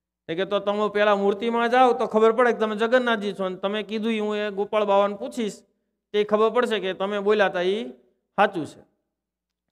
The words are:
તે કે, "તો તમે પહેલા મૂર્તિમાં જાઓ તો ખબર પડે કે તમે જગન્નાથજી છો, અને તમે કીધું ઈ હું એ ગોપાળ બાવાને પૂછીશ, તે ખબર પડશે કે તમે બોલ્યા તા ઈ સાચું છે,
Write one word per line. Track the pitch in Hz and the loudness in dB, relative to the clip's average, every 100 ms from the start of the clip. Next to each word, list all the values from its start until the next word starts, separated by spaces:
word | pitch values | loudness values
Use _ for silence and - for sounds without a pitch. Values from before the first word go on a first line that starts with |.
| _ _ - | _ _ -8
તે | |
કે, | 165 | -6
"તો | 190 202 | -2 -2
તમે | 196 208 208 | -2 -2 0
પહેલા | 208 208 202 | 2 2 2
મૂર્તિમાં | 196 202 233 233 233 | 0 0 -2 0 2
જાઓ | 254 254 | 4 4
તો | 240 220 | 2 0
ખબર | 220 226 | 4 4
પડે | 226 240 | 4 2
કે | 214 | 2
તમે | 214 208 | -2 -2
જગન્નાથજી | 226 254 240 220 202 | 0 2 2 -2 -4
છો, | 196 | -4
અને | 185 185 | -6 -4
તમે | 196 214 | -4 -4
કીધું | 202 220 226 | -6 -4 -2
ઈ | 220 | -2
હું | 208 208 | -2 -4
એ | 208 | -4
ગોપાળ | 196 202 214 | -6 -2 0
બાવાને | 208 196 202 | 2 2 2
પૂછીશ, | 208 262 247 208 - _ _ _ _ _ | -2 -8 -6 -6 -8 _ _ _ _ _
તે | 208 | -2
ખબર | 208 208 220 | 0 2 2
પડશે | 233 233 214 | 2 0 -2
કે | 190 | -4
તમે | 180 196 208 | -4 -4 -2
બોલ્યા | 202 214 190 | 2 2 2
તા | 180 | 0
ઈ | 180 208 247 - _ _ _ - | -2 -2 -6 -14 _ _ _ 0
સાચું | 208 190 - | 0 0 -8
છે, | - - _ _ _ _ _ _ _ _ | -12 -20 _ _ _ _ _ _ _ _